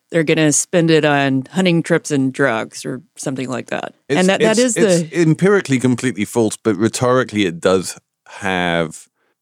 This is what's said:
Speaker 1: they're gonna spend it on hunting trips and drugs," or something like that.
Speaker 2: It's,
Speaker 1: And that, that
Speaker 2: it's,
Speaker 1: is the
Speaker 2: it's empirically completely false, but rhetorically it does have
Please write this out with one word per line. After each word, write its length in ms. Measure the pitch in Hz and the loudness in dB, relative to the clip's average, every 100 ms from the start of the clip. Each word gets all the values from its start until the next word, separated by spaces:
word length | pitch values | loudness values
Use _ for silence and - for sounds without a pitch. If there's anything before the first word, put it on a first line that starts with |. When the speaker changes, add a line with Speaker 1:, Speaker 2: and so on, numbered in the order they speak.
| - | -4
Speaker 1:
they're 120 | 175 | -2
gonna 300 | 156 160 151 | 0 2 2
spend 400 | 143 - 180 165 | 0 0 0 2
it 120 | 156 | 4
on 400 | 151 143 139 131 131 | 4 2 2 -2 -2
hunting 320 | 180 185 170 | -2 0 0
trips 300 | - 160 - | 0 -2 0
and 200 | 143 131 | -2 -2
drugs," 540 | 127 139 110 113 - 143 | 0 0 -2 -6 -10 -12
or 160 | 131 - - | -12 -14 -12
something 320 | - 135 131 | -8 -8 -8
like 180 | 120 - | -8 -8
that. 280 | - - - - | -8 -8 -12 -4
Speaker 2:
It's, 120 | 151 | 0
Speaker 1:
And 80 | 185 | 2
that, 120 | 196 | 2
that 180 | 220 220 | 2 2
Speaker 2:
it's, 20 | |
Speaker 1:
is 140 | 254 | 0
the 140 | - 208 | 2 2
Speaker 2:
it's 220 | 170 160 | 2 0
empirically 680 | 165 160 156 185 196 - 131 | 0 2 4 2 2 0 0
completely 440 | 127 117 131 104 | 0 0 -2 -4
false, 320 | 101 123 110 - | -4 0 0 0
but 200 | 110 92 | -2 0
rhetorically 680 | 110 - 123 127 117 107 95 | 0 0 0 0 0 -2 -2
it 140 | 82 | 0
does 380 | 92 95 - - _ _ - | 0 0 -2 -12 _ _ -20
have 800 | - 98 92 90 85 80 - - _ _ _ | -10 -4 -2 0 0 -2 -8 -20 _ _ _